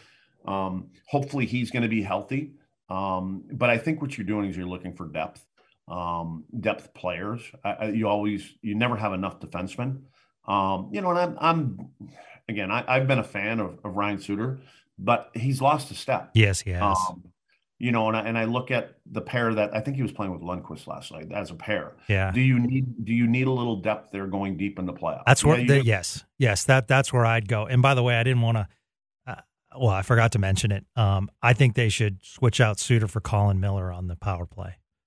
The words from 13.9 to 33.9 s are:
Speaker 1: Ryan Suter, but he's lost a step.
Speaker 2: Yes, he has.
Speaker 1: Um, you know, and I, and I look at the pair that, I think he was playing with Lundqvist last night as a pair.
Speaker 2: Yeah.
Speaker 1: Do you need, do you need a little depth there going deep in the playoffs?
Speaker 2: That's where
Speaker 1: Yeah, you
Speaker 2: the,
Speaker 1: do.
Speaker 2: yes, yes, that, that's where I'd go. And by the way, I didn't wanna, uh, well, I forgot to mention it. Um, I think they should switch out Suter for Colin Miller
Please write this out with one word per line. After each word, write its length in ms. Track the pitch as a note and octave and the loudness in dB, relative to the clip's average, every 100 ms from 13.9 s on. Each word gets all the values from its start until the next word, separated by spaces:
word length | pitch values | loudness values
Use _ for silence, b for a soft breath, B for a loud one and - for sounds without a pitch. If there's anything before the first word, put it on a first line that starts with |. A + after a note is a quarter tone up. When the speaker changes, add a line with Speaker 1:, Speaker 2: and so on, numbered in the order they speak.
| G2 | -2
Speaker 1:
Ryan 240 | G2+ G2+ | -2 -2
Suter, 420 | G2+ G2+ B2 C3 B B B - | -4 -4 -4 -6 B B B -4
but 320 | F#2+ A#2+ - | 0 0 0
he's 280 | A2+ B2+ B2+ | -4 -2 2
lost 300 | C3+ D3 - | 2 2 -2
a 20 | |
step. 380 | - - A#2+ - | -10 -4 -4 2
Speaker 2:
Yes, 280 | A2 G#2 F#2 | 4 4 2
he 100 | - | -4
has. 260 | F2+ G2+ F#2+ F2+ | -2 0 2 0
Speaker 1:
Um, 140 | F2 F2+ _ _ _ _ - | -6 -16 _ _ _ _ -6
you 140 | A#2+ | -2
know, 160 | A#2 A2 | 0 0
and 100 | A2 | 0
I, 40 | |
and 160 | G#2+ A2+ | -2 -2
I 80 | A2+ | -2
look 260 | B2 B2+ | -2 -2
at 240 | B2 - - - | -4 -4 -10 -14
the 120 | A2 | -10
pair 320 | - B2 A#2 | -6 -2 0
that, 200 | G#2+ G#2 | 2 0
I 60 | A2 | -2
think 140 | C#3 C3+ | -4 -4
he 80 | |
was 80 | G#2+ | -4
playing 200 | - G2+ | -4 -6
with 80 | E2 | -6
Lundqvist 460 | E2+ F2+ E2 D#2 - | -6 -8 -8 -14 -12
last 240 | C#2+ - | -12 -12
night 200 | D#2 E2 | -14 -10
as 180 | G2+ E2+ | -8 -8
a 40 | E2+ | -8
pair. 400 | - G2 - - - | -4 -4 -4 -10 -2
Speaker 2:
Yeah. 240 | G2 F#2+ | 0 0
Speaker 1:
Do 100 | G#2+ | 2
you 180 | C3 B2 | 4 4
need, 460 | A#2+ C3 C3 A2+ G#2 | 2 0 -2 -4 -2
do 80 | |
you 140 | A#2 A#2 | 2 2
need 200 | B2 C3 | 2 2
a 40 | |
little 260 | C3 A#2+ G#2 | 0 0 -2
depth 340 | G#2+ G#2+ - | -2 -2 -4
there 140 | G2 G2 | -8 -4
going 300 | G2 G2 F2+ | -4 -2 -2
deep 220 | G2+ G2 | -4 -4
in 60 | F#2 | -8
the 80 | |
playoffs? 300 | - E2 D2+ - | -6 -6 0 4
Speaker 2:
That's 200 | C3+ D3 | 6 6
where 100 | C#3+ | 4
Speaker 1:
Yeah, 40 | |
you 60 | B2 | 4
Speaker 2:
the, 140 | C#3 | 4
Speaker 1:
do. 40 | A#2+ | 4
Speaker 2:
yes, 380 | G2+ - - - - | 2 -2 -10 -12 0
yes, 260 | B2 G2 - | 0 2 4
that, 220 | C3+ A#2 | 4 4
that's 260 | C3+ - | 2 2
where 120 | B2+ A2+ | 2 4
I'd 220 | A2+ G2+ | 2 0
go. 180 | A2 G#2+ | -2 2
And 140 | B2+ | 4
by 120 | C3+ | 6
the 100 | B2+ | 6
way, 120 | B2 A#2 | 4 4
I 80 | |
didn't 180 | A#2+ B2+ | 4 2
wanna, 260 | A2+ A2+ F#2+ _ _ _ _ _ - | 2 2 -2 _ _ _ _ _ -14
uh, 100 | - - _ _ C3 | -14 -16 _ _ 0
well, 100 | A#2+ | 2
I 120 | F#2+ | 2
forgot 320 | G2 A#2 A2+ | 4 6 6
to 60 | G#2 | 4
mention 340 | G2 G2 A2 | 2 2 2
it. 120 | G2 - - | -2 -2 2
Um, 320 | G2+ F#2+ G2+ - | 4 4 0 0
I 120 | A#2+ | 4
think 220 | A#2 C3 A#2+ | 6 6 4
they 120 | A2+ | 2
should 320 | - G#2+ F#2+ | 2 0 -2
switch 380 | - - B2 - | -10 0 2 6
out 180 | A2+ G#2 | 4 2
Suter 280 | - A#2+ G#2+ | 2 2 2
for 140 | G#2+ | -2
Colin 400 | - G#2 G2+ F#2+ | 0 2 4 4
Miller 320 | G2 G2 F#2 | 2 0 -4